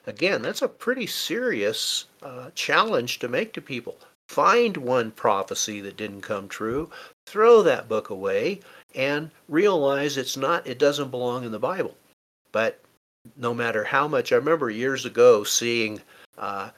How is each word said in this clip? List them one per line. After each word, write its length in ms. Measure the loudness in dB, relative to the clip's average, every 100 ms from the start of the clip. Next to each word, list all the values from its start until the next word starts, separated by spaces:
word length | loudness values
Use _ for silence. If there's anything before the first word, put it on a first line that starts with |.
| -14
again, 340 | -4 -2 -2
that's 220 | -4 -4
a 40 | -4
pretty 380 | -4 -6 -4 -4
serious, 1000 | -6 -4 -4 -4 -2 -2 -2 -4 -4 -8 _
uh, 260 | -18 -16 -14 -8
challenge 640 | 0 2 2 0 -2 -4
to 80 | -4
make 260 | -2 -4
to 80 | -8
people. 340 | -10 -10 -10 -14 -18 _ -8
Find 480 | 0 4 4 2 0
one 360 | -2 0 -2
prophecy 680 | 0 2 2 0 -4 -6 -6
that 140 | -10 -10
didn't 260 | -12 -10
come 260 | -8 -8 -8
true, 420 | -6 -4 -4 -6 -12 -20 _ -8
throw 340 | 4 8 8
that 260 | 8 2 0
book 220 | -4 -4
away, 520 | -6 -2 0 0 -4 -12 -20 _ -4
and 340 | -2 -2 -6 -14 -4
realize 680 | 2 2 4 2 2 0 -4
it's 180 | -6 -4
not, 300 | -2 -2 -2
it 140 | 2
doesn't 320 | 2 2 -4
belong 320 | -4 -4 -4
in 80 | -6
the 80 | -4
Bible. 360 | -4 -2 -6 -8 _ _ _ _ _
But 280 | -2 0 -2 _ _ _ _ -20 -6
no 160 | -4
matter 300 | -2 -2 -2
how 240 | 0 0 0
much, 260 | 0 2
I 40 | 2
remember 340 | 2 0 0
years 340 | -2 -4 -4 -4
ago 380 | 6 8 8
seeing, 580 | 4 0 0 0 -2 -6 -16 -20 -20 -12
uh, 320 | -8 -8 -10